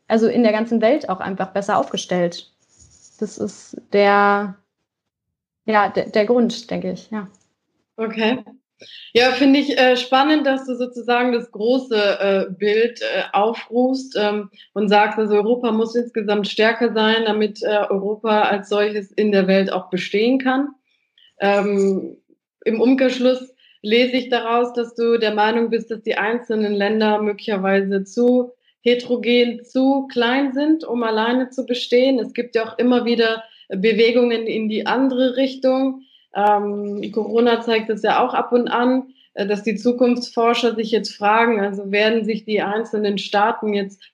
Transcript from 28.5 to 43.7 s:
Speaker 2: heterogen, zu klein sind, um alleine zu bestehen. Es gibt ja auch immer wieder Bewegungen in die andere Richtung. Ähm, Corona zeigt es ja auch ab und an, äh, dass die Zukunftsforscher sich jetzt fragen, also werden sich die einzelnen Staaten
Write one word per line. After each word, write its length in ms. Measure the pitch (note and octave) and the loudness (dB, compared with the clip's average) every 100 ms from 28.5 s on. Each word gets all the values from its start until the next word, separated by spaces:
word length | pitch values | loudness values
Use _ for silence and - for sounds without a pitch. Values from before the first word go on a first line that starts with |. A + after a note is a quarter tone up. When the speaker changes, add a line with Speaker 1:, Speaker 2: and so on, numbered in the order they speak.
| - _ _ | -8 _ _
Speaker 2:
heterogen, 840 | A#3+ A#3+ - A#3+ A3 A#3+ A#3+ G#3+ | 0 0 0 -2 2 2 2 -2
zu 420 | - C4 C4 C#4 C4 | -6 0 2 0 -2
klein 440 | A#3+ A#3 C4 C#4 | -2 0 0 -2
sind, 320 | B3+ D4 D#4 | -2 0 0
um 180 | - A#3+ | 0 -4
alleine 460 | A3+ A3 A3+ B3+ B3+ | -2 -2 0 0 -2
zu 160 | - | -6
bestehen. 540 | A3+ A#3+ - B3 C4 C4 | -6 -6 0 2 4 2
Es 160 | G#3+ | -2
gibt 200 | - A#3+ | -6 -4
ja 120 | A3+ A3+ | -4 -4
auch 120 | - | -2
immer 280 | B3 B3 A3+ | 2 2 2
wieder 360 | A#3 A3+ A3 - _ _ | 2 2 0 -8 _ _
Bewegungen 800 | F#3+ A3 G#3 A3+ B3 A#3+ A3+ A3+ | -2 0 4 4 4 2 0 -2
in 220 | A3 A3 | -4 -4
die 180 | G#3+ - | -4 -2
andere 500 | A3+ C4+ B3+ B3+ B3 | 0 0 2 0 0
Richtung. 640 | C4+ - C4 C4 C4+ C4 - _ _ | -2 0 0 0 -2 -6 -14 _ _
Ähm, 760 | - G#3 G#3 G#3 G#3 G#3 G3+ G#3 | 0 2 2 0 -6 -8 -8 -6
Corona 500 | G#3+ G#3 A3+ A#3+ A#3 | -6 -2 2 2 2
zeigt 260 | A#3 A3+ A3 | 0 -2 -2
es 120 | G#3 | -2
ja 220 | G#3+ C#3 | 0 2
auch 100 | B3+ | 2
ab 180 | B3+ A#3+ | -2 0
und 160 | A#3+ A#3 | 0 0
an, 400 | A#3 B3 C4 B3+ _ _ | 0 2 0 -4 _ _
äh, 120 | - G3+ | -8 -4
dass 160 | G3+ | -2
die 120 | A3+ | -2
Zukunftsforscher 1000 | G#3+ A#3+ A#3+ B3 A#3+ - - A#3 A#3 A#3 | -2 -2 2 2 0 -4 0 0 2 0
sich 160 | G#3+ A3 | -2 -2
jetzt 260 | A3 G3 - | -2 -4 -4
fragen, 440 | G#3 A3 A#3 A3 | 0 2 2 0
also 300 | G3+ G3 G3 | -2 -4 -4
werden 340 | G3+ G#3+ A#3 | 0 2 0
sich 200 | G#3 A3 | -2 -6
die 160 | - G#3 | -4 -4
einzelnen 580 | F3 G#3+ A3+ G#3+ G#3 G3+ | -2 -4 -4 -4 -2 -4
Staaten 540 | - G3+ G#3+ A#3 G#3+ | -2 0 0 0 -4